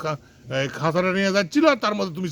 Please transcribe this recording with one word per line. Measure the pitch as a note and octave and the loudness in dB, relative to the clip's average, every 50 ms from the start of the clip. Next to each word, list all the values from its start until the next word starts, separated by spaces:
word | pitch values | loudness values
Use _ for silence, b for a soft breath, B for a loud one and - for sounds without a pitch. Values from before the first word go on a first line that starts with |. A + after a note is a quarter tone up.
খা-, | D#3 D#3 D3 b b b b b b B2 C3 | -4 -6 -6 b b b b b b -6 -4
এই | C3+ C#3 B2+ - B2+ | -2 -2 -2 -4 -2
খাঁচাটা | D3 E3 D3+ F3+ F3+ F#3 F3+ G3 | -2 0 0 2 0 0 0 0
নিয়ে | G3 G3 F#3 | 0 2 2
যাচ্ছিল, | G3+ G3 D#3 - D4 D#4+ D4+ | 0 0 2 2 4 4 4
আর | C#4 G#3+ A#3 | 4 4 0
তার | G#3+ G#3 | -2 -2
মধ্যে | G3+ G3 F3+ D3+ F3+ | -2 -4 -4 -4 -6
তুমি | F#3 E3 | -6 -6